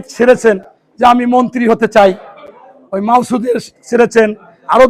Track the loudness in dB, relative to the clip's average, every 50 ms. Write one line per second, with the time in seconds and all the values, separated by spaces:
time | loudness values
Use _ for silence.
0 | -2 -6 -6 -2 0 2 2 2 2 0 -2 -2 -4 -14 _ _ _ _ _ -2
1 | 0 0 2 0 0 -2 0 0 -2 -2 -4 -4 -2 0 0 0 -2 0 2 2
2 | 2 2 2 -2 -10 -20 -20 -20 -20 -20 -20 -20 -20 -20 -20 _ _ _ -10 -6
3 | -2 0 0 0 0 -2 -4 -6 -4 -4 -6 -6 -8 -12 _ _ _ -4 -2 0
4 | 0 0 2 0 0 0 -2 -8 -16 -20 _ _ _ -2 2 2 2 2